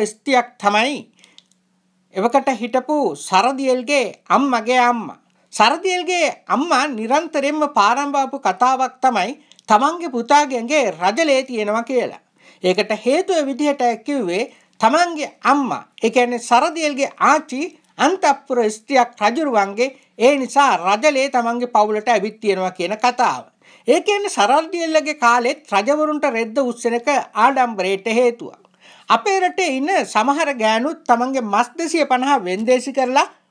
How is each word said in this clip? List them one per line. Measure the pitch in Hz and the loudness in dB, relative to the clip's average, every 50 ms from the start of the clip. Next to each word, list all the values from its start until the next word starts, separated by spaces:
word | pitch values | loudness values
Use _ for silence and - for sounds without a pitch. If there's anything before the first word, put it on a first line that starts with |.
| 214 | 0
ස්ත්‍රියක් | 208 - _ _ 277 269 247 247 247 - | -2 -4 _ _ 0 0 0 0 -2 -6
තමයි | - - 202 202 214 233 277 294 - 113 _ _ _ _ _ _ - - _ _ _ _ _ _ _ _ _ _ _ _ _ - | -6 -2 0 2 2 0 0 -2 -6 -12 _ _ _ _ _ _ -20 -20 _ _ _ _ _ _ _ _ _ _ _ _ _ -6
එවකට | - 196 233 254 277 - 277 254 | -4 -2 0 0 0 0 0 -4
හිටපු | 202 233 233 233 254 254 - 302 294 269 185 143 | -4 -4 -4 -4 -4 -2 -2 -2 -2 -2 -2 -4
සරදියල්ගේ | 143 - - 190 185 214 254 277 262 277 262 254 254 240 254 294 277 240 190 156 - _ | -6 -4 -2 0 2 2 0 0 -2 -2 -2 -2 -2 -2 -2 0 0 0 -2 -6 -10 _
අම්මගේ | - 175 220 277 277 254 226 214 226 254 254 | 0 0 2 2 2 0 -2 0 0 2 2
අම්මා. | 240 240 240 233 196 135 - - _ _ _ _ _ _ - | 2 2 0 -2 -6 -10 -12 -16 _ _ _ _ _ _ 0
සරදියල්ගේ | - 208 233 285 339 370 370 359 359 349 330 359 349 320 254 - - _ | 2 2 2 2 0 0 -2 -2 -2 -2 -2 -2 0 0 -2 -2 -4 _
අම්මා | - 180 233 302 349 302 247 277 | -4 -2 -2 0 0 0 0 0
නිරන්තරයෙන්ම | 302 254 214 220 220 262 302 339 320 320 294 269 285 302 311 302 285 | -2 -4 -6 -4 -2 -2 -2 -2 -2 -4 -2 -2 -2 -2 -2 -2 0
පාරම් | 294 214 202 208 240 269 285 285 | 2 2 2 2 2 0 -2 -2
බාපු | 277 277 269 247 - 269 | -2 -2 -2 -2 -4 -4
කතාවක් | - 196 180 - 247 254 262 254 262 247 - | -2 -2 0 0 2 2 2 0 -2 -4 -2
තමයි | _ - 262 240 202 180 220 285 - _ _ _ _ _ - | _ 0 0 2 0 -2 -2 -6 -10 _ _ _ _ _ 2
තමන්ගේ | 214 214 262 302 330 349 339 330 254 | 2 2 2 2 -2 -2 -6 -6 -6
පුතාගේ | 233 233 233 294 294 294 269 262 233 | -4 0 2 4 4 4 2 -2 -6
ඇඟේ | 226 247 302 302 254 196 | -4 -2 0 0 0 0
රජලේ | 165 160 180 190 220 277 330 302 269 262 269 | -2 -2 -2 -2 0 0 2 2 2 0 0
තියෙනවා | 262 247 220 214 202 214 233 233 | -2 -4 -4 -2 -2 -2 -2 -4
කියලා. | 226 269 240 190 120 - - _ _ _ _ _ - - _ - | -2 -2 -2 -2 -2 -6 -12 _ _ _ _ _ -20 -12 _ -2
ඒකට | 180 185 185 202 190 214 | 0 0 0 0 -2 -4
හේතුව | 208 - 240 277 339 370 381 359 320 285 | -4 -2 0 0 0 0 0 0 0 0
විදිහට | 269 277 240 294 294 285 285 247 240 233 233 | -2 -2 -2 -2 -2 0 0 0 -2 -2 -2
කිව්වේ | - - 285 269 220 175 170 196 247 - - _ _ _ _ - | -4 -4 -4 -4 -2 -2 -2 -4 -4 -6 -10 _ _ _ _ 0
තමන්ගේ | - 226 277 320 349 349 339 302 269 - - _ | 2 2 4 2 0 0 -2 -6 -8 -10 -8 _
අම්මා, | - 233 277 285 269 220 147 120 - _ _ | 0 2 2 2 0 -2 -4 -6 -10 _ _
ඒ | - - 226 | -4 -2 0
කියන්නේ | 226 254 247 240 247 233 - - | 2 2 2 2 0 -4 0 2
සරදියල්ගේ | 247 240 285 349 311 330 320 294 285 254 277 - - - | 2 4 4 2 0 -2 -4 -4 -2 -2 -4 -4 -2 0
ආච්චි | - 247 294 311 302 - 247 262 320 370 - _ _ _ _ | 2 4 4 2 0 -4 -8 -8 -8 -8 -10 _ _ _ _
අන්තපුර | - 220 294 381 381 - 294 277 - - - 254 240 226 | 0 0 0 0 2 2 0 0 0 -2 -4 -2 0 0
ස්ත්‍රියක් | 214 214 - - - 285 254 240 247 - | 0 -2 -6 -4 0 2 2 2 2 0
රජුරුවන්ගේ, | - 208 214 240 320 320 285 240 208 196 196 202 214 247 269 262 - _ _ _ | -2 0 0 0 0 -2 0 0 0 0 0 0 -2 -2 -4 -4 -8 _ _ _
ඒ | - 214 262 294 | 2 2 4 4
නිසා | 277 254 - - 277 285 262 202 | 2 0 0 2 4 4 4 4
රජලේ | 165 170 185 202 220 262 302 285 262 269 277 | 2 0 0 0 2 2 2 2 2 0 0
තමන්ගේ | 269 247 233 233 240 240 247 | 0 -2 -2 -2 -2 -4 -2
පවුලට | 240 - 214 214 214 214 214 208 | 0 2 2 2 2 0 -2 0
ඇවිත් | 247 233 208 185 220 220 - | 0 0 0 0 -4 -6 -4
තියෙනවා | - 208 190 185 185 180 | -2 -2 0 0 -2 -4
කියන | 180 - 170 180 208 | -4 -4 -4 -4 -2
කතාව. | 214 - 247 247 - 247 185 139 123 113 - _ _ _ _ - _ _ | 0 0 0 2 2 0 0 0 -4 -8 -16 _ _ _ _ -20 _ _
ඒ | - 262 359 | 2 2 2
කියන්නේ | - 415 403 403 403 403 | 2 0 -2 -2 -2 -2
සරදියල්ලගේ | - 247 202 220 262 302 320 320 349 339 330 320 320 311 285 302 302 | 0 2 2 4 4 2 0 0 -4 -6 -2 0 0 0 0 -2 -2
කාලෙත් | 302 247 233 233 247 233 247 311 - - | 0 2 4 4 4 2 0 -4 -6 -6
රජවරුන්ට | - 208 196 214 247 294 302 311 302 302 - 302 | -4 -2 0 0 0 0 0 0 -2 -2 -2 -2
රෙද්ද | 277 233 226 233 220 220 277 | -2 -2 -2 -4 -4 -2 -2
උස්සන | 269 247 233 240 - 233 226 | -2 -2 -4 -4 -4 -4 -4
එක | 240 233 - - - - - | -2 -2 0 -2 -2 -2 -4
ආඩම්බරයට | - 214 220 269 277 262 247 233 220 196 180 190 196 190 - | 0 2 2 2 4 2 0 0 -2 -4 -2 -2 -2 -2 -2
හේතුවක්. | 226 220 233 247 240 233 233 160 - - - _ _ _ _ _ - - - _ - | -2 0 2 2 2 0 -4 -8 -16 -18 -20 _ _ _ _ _ -20 -20 -10 _ 0
අපේ | 214 - - 415 392 381 | 0 0 2 0 0 2
රටේ | 370 359 359 381 370 320 | 0 0 0 0 -2 0
ඉන්න | 262 262 277 330 392 330 220 | -2 -2 -2 0 0 0 0
සමහර | 185 - 214 220 269 277 311 330 285 277 | 0 0 0 0 2 0 0 0 -2 -2
ගෑනුත් | 240 214 214 220 226 247 302 339 - - | 0 0 0 2 0 0 -4 -6 -4 0
තමන්ගේ | - 240 226 247 262 269 262 | 0 0 2 0 -2 -2 -4
මස් | 233 208 202 214 240 - - | -2 0 0 0 0 -2 -4
දෙසිය | - 339 302 - 330 294 | -8 -6 -2 -2 -2 0
පනහ | - 262 254 254 277 285 247 | 0 0 0 0 0 0 0
වෙන්දේසි | 185 180 185 196 226 233 254 254 247 277 262 | 0 -2 -4 -2 0 0 0 0 0 -4 -4
කරලා | 269 254 247 262 277 - - - _ _ _ | -2 -2 0 2 0 0 0 -4 _ _ _